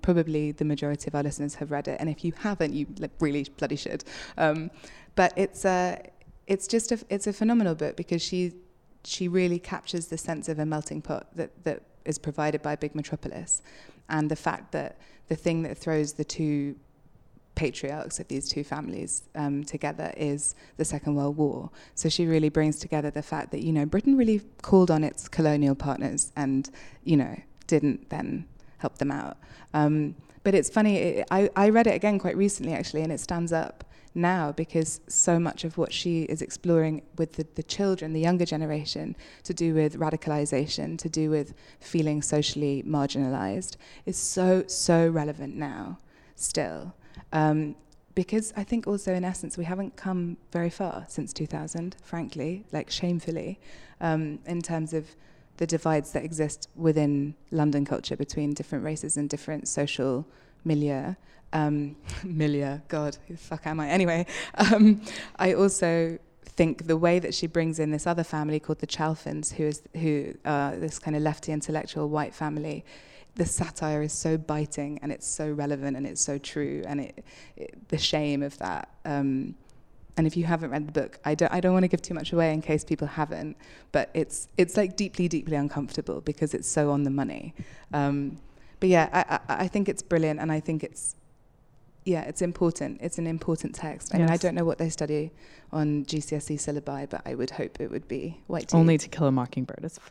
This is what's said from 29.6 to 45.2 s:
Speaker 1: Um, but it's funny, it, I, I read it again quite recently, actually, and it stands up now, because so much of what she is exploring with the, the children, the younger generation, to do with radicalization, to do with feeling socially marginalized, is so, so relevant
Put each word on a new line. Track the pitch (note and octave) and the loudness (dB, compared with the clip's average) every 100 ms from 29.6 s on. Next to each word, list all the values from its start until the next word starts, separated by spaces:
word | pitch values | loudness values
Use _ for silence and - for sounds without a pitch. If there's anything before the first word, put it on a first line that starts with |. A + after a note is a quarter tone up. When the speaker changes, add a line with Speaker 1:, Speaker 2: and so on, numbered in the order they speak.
| - | -4
Speaker 1:
Um, | D3+ D3+ D3+ D3 - - - | 2 4 4 0 -4 -16 -4
but | G3+ F#3+ | 2 4
it's | - | 4
funny, | - G#3+ G3 | 4 4 4
it, | F3 - - | 2 0 0
I, | F#3+ G3+ - | 4 4 6
I | G3+ | 6
read | A3 A#3 | 6 6
it | - | 4
again | G#3 G3+ | 2 2
quite | F#3 - | 0 2
recently, | G3+ - - | 2 2 -2
actually, | D#3+ - D3+ | -2 -2 -2
and | D#3+ | -2
it | D#3 | -4
stands | - F3 E3+ | -4 -4 0
up | E3 - - - - - - | -2 -2 -8 -18 -20 -10 0
now, | F3 F#3 D3 | 2 2 0
because | C#3+ E3 E3 D#3+ - - | -2 -2 0 -2 -4 -4
so | - - E3+ | 0 4 4
much | E3 - | 4 -2
of | E3 D#3+ | -6 -2
what | D#3+ | -2
she | - F3 E3 | -2 0 0
is | D#3+ D#3+ | 0 -4
exploring | - - F3 E3 D#3+ D#3 - - | -6 -4 4 4 4 0 -6 -4
with | D#3+ | -4
the, | - D#3 - | -4 -8 -6
the | |
children, | D3+ - G3 F#3 D#3 | -6 0 0 0 -2
the | D#3+ | 0
younger | E3 F3+ F3 | 4 4 2
generation, | D#3 D#3 D3+ D3+ D#3 D#3 - - - | 0 -2 -2 -4 -6 -6 -8 -14 -12
to | - | -8
do | E3+ E3 | 0 2
with | D#3 D3+ D#3 | 4 4 2
radicalization, | D#3 D#3 - D3+ D3 C3+ D3+ - D3 E3 | -2 -2 -2 0 0 0 0 -2 -4 -6
to | E3 | -4
do | D#3+ D#3 | 0 2
with | D#3 C#3+ - - - | 2 -2 -8 -20 -20
feeling | - E3+ D#3 D3+ | -4 0 2 0
socially | - D3+ D3 C3+ D3 C#3 - | 0 2 2 0 0 0 0
marginalized, | C#3+ C#3 - C3+ C3+ F#2+ G2+ F#3 - - - - | 0 0 0 0 0 -2 -4 -6 -10 -16 -14 -8
is | F3+ | -4
so, | - - F#3 F#3 F3+ | -2 2 6 6 4
so | - - E3+ E3 | 0 4 6 6
relevant | E3 | 4